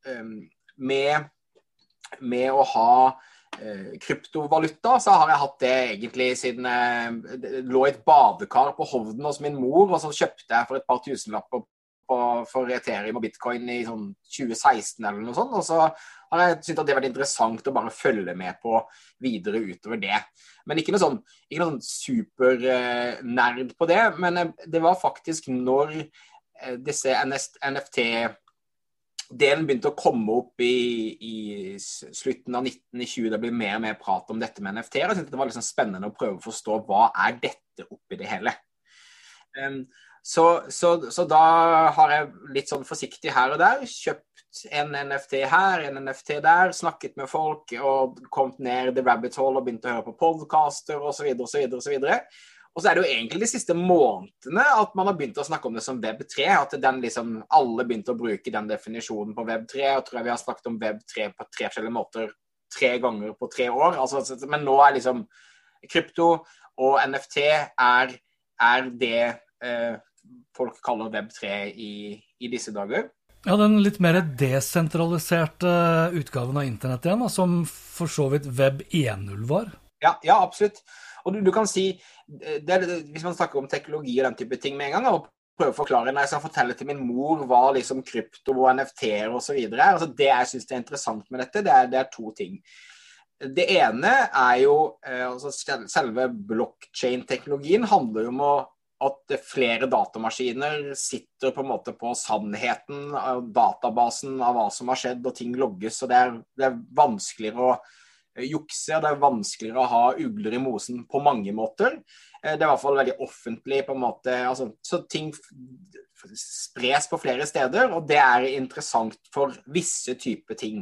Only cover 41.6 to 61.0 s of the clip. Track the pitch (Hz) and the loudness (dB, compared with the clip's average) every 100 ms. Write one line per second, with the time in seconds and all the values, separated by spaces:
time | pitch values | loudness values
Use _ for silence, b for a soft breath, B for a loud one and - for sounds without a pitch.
41.6 | 165 160 160 151 156 147 147 - 117 139 | 6 6 4 6 6 6 0 -10 -6 -6
42.6 | 139 143 131 151 135 - 156 127 131 151 | -4 -6 -6 -10 -10 -8 -2 2 2 4
43.6 | 180 269 262 - - - _ _ _ - | 4 4 -4 -6 -6 -6 _ _ _ -20
44.6 | - 147 147 143 139 139 - 135 135 165 | -8 -6 -4 -4 -6 -6 -4 -2 4 4
45.6 | 196 180 143 139 135 135 - 147 156 170 | 4 2 -4 -8 -10 -10 -6 0 4 6
46.6 | 180 - 170 - 139 - 135 165 156 151 | 4 2 -4 -4 -14 -10 -6 -2 -2 -4
47.6 | - 117 135 135 131 127 - - 131 - | -8 -2 0 2 0 -4 -8 -2 -2 -2
48.6 | 131 123 127 127 123 117 120 - 135 135 | -4 -2 0 0 2 2 0 -2 0 0
49.6 | 123 113 127 117 113 - 165 160 147 156 | -4 -6 -6 -6 -8 0 0 0 0 2
50.6 | 151 147 - 147 147 143 147 123 123 143 | 2 -2 -8 -6 -6 -4 -4 -4 -4 -2
51.6 | 131 123 143 139 139 226 - b b b | -2 -4 -6 -4 0 -2 -4 b b b
52.6 | b - 165 170 175 120 117 165 226 254 | b -2 2 2 2 0 -4 -4 -4 -4
53.6 | - 170 180 175 127 98 95 _ - 175 | -2 0 4 6 6 2 -10 _ -6 2
54.6 | 285 247 208 190 190 180 135 107 143 156 | 4 4 2 0 -2 0 -4 -6 -6 -6
55.6 | 127 113 120 131 110 110 - - 151 190 | -6 -8 -8 -6 -6 -8 -10 -2 2 4
56.6 | 139 143 131 131 120 123 117 110 104 156 | 2 0 0 0 -4 -4 -6 -8 4 4
57.6 | 131 113 123 113 101 117 117 98 - 110 | 4 0 -2 -2 -4 -4 -2 -4 -4 -6
58.6 | 107 104 - 113 - 110 104 107 113 113 | -4 -8 -8 -12 -8 -8 -8 -8 -6 -6
59.6 | 113 139 135 135 131 123 117 120 - 120 | -6 -4 0 0 -4 -8 -6 -6 -6 -10
60.6 | 123 113 110 107 | -8 -6 -6 -6